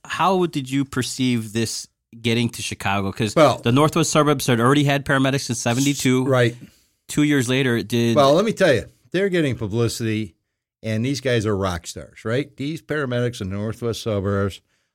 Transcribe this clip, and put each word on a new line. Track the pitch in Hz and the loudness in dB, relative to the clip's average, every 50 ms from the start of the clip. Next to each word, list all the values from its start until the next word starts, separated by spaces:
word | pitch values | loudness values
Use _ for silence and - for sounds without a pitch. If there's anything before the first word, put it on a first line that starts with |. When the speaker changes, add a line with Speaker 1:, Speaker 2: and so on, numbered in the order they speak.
| - | -14
Speaker 1:
how | - - - 160 180 196 185 180 165 | -10 -4 0 0 2 2 2 0 0
did | - 151 135 123 | -2 -4 -6 -2
you | 131 139 139 | -2 -2 -2
perceive | 135 - 135 120 - - - 131 127 123 117 110 110 101 | -2 -2 -4 -4 -4 -2 -2 0 0 0 0 -2 -4 -4
this | 113 117 107 - - - - _ _ _ _ - 117 | -2 -2 -2 -4 -8 -12 -14 _ _ _ _ -14 -6
getting | 113 117 113 117 120 117 | -2 0 0 2 0 -2
to | 120 - - | -4 -6 -8
Chicago? | - 110 - - 101 98 101 98 95 | -8 -8 -6 -4 -2 -2 -2 -2 -4
'Cause | 92 - 113 104 - | -4 -4 -4 -2 2
Speaker 2:
Well | 170 156 139 104 - | 4 4 4 4 2
Speaker 1:
the | - 120 | 0 2
Northwest | 120 135 151 151 - 175 156 - | 4 4 4 2 2 0 0 2
suburbs | - 156 151 147 147 135 - - | 2 2 2 2 2 0 2 0
had | 127 113 | 2 2
already | 117 123 143 147 143 | 4 4 4 4 2
had | 143 139 139 127 | 2 0 0 0
paramedics | - 143 135 135 135 131 139 - - | 0 0 2 2 2 0 -2 -4 -4
in | 120 | -6
seventy-two. | - - 123 117 123 139 143 143 139 - 131 127 127 131 | -4 -2 -2 0 0 0 0 0 0 2 2 2 2 2
Speaker 2:
Right. | 139 131 127 123 117 120 - - - _ _ _ _ _ _ _ - | 2 2 4 2 2 0 -4 -16 -20 _ _ _ _ _ _ _ -6
Speaker 1:
Two | - 151 | 0 2
years | 147 151 147 139 123 117 | 2 4 4 2 2 2
later, | 127 131 139 127 120 117 | 0 0 2 2 0 0
it | - 107 | -2 -2
did. | 123 117 117 117 117 | 0 0 2 2 4
Speaker 2:
Well, | 151 139 135 147 | 4 6 6 6
let | 170 208 | 4 2
me | 226 196 | 0 0
tell | - 196 170 135 | 2 4 4 4
you, | 104 - - _ _ _ _ | 2 0 -6 _ _ _ _
they're | - 175 196 202 | -4 -2 -2 0
getting | 180 180 156 139 120 | 0 0 0 0 -2
publicity, | - 120 101 98 117 117 110 - - 117 110 110 107 110 104 _ _ _ _ _ _ _ _ _ _ | -4 -6 -4 -2 0 0 0 -2 -4 -4 -4 -2 -4 -4 -8 _ _ _ _ _ _ _ _ _ _
and | - 110 110 110 117 | -6 -4 -2 -2 -2
these | 131 143 123 | -2 -4 -2
guys | - 135 123 120 98 | -2 0 0 0 0
are | 110 104 | 0 0
rock | 95 98 95 87 85 - | 0 0 -2 -2 -4 -8
stars, | - - - 71 57 - - - | -10 -14 -14 -16 -18 -18 -10 -6
right? | 113 113 127 143 - _ - | -4 -4 -4 -4 -6 _ -10
These | 135 143 165 147 | -8 -8 -8 -8
paramedics | - - 147 151 143 127 123 120 123 123 120 - | -8 -6 -6 -4 -4 -2 -2 -2 -2 -2 -4 -6
in | 104 92 | -8 -6
the | 95 101 | -6 -6
Northwest | 104 113 107 - 120 117 107 - | -6 -6 -6 -6 -4 -6 -6 -4
suburbs, | - 117 107 101 92 101 101 98 101 101 92 - _ _ _ _ _ _ _ | -4 -4 -2 -2 0 0 0 0 0 -2 -4 -8 _ _ _ _ _ _ _